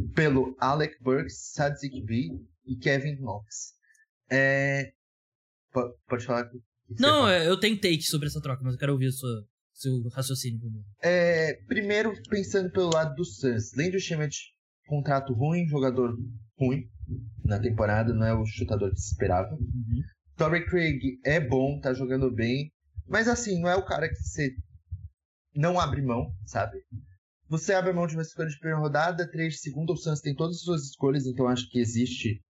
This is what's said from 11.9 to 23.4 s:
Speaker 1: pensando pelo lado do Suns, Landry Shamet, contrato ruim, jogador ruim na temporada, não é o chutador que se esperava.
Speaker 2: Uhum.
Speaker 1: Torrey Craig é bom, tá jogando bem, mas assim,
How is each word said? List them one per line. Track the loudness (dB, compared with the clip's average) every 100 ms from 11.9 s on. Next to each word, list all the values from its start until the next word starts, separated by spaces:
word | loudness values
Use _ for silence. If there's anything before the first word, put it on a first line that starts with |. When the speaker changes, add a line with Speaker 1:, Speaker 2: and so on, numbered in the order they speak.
| 2 0 -2 -4
Speaker 1:
pensando | -2 0 0 0
pelo | 2 4
lado | 4 2
do | -2 -6
Suns, | -2 0 0 -2 -2
Landry | 0 0
Shamet, | -2 -2 -2 -4 -14 _ _ _ -4
contrato | -2 2 2 2
ruim, | 0 2 2 2
jogador | 2 2 2 0 0 -8 -10 -16 0
ruim | 2 2 -4 -12 -8 -8 -8 -2
na | 0 2
temporada, | 0 2 2 4 2
não | 2 2
é |
o | 2 0
chutador | -4 -2 0 0
que | -2
se | -4
esperava. | -2 2 2 0
Speaker 2:
Uhum. | -4 -4 -4 -2 -2 -2 _ _ -2
Speaker 1:
Torrey | 2 2 2
Craig | 2 2 0 -2 -2 0
é | 2
bom, | 2 2 2 0
tá | -2
jogando | -2 0 0 0
bem, | 2 0 0 -4 _ _ -16 -2
mas | 2 2
assim, | 2